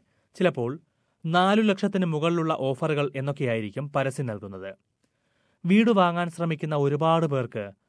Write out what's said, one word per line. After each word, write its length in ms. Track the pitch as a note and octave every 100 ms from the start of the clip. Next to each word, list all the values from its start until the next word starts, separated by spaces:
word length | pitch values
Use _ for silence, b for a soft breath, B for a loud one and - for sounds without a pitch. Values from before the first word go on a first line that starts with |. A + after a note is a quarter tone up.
| _ _ _ -
ചിലപ്പോൾ 440 | F3+ C3+ A#2+ D3+ _ _ _ _ D#3+
നാലു 360 | F3+ F#3+ G#3+
ലക്ഷത്തിന് 440 | G#3+ F#3+ G3+ G3 F3+
മുകളിലുള്ള 480 | D3+ E3+ E3+ D#3+
ഓഫറുകൾ 580 | - C3+ C3 D#3 D3 C#3+ C3+
എന്നൊക്കെയായിരിക്കും 760 | C#3 C#3+ B2+ A2+ G#2 C3 C#3+
പരസ്യം 340 | C#3 C3+ C#3 B2
നൽകുന്നത്. 480 | G#2 G2+ F#2+ F#2+ - _ _ _ _ _ _ _ _ E3+
വീട് 240 | G#3 A#3
വാങ്ങാൻ 400 | G3 F3 E3+ E3+
ശ്രമിക്കുന്ന 460 | E3 E3 D#3 D#3 D3
ഒരുപാട് 500 | C#3 D3 D#3+ E3 D#3+
പേർക്ക് 460 | C3+ A#2 A2 G2+ -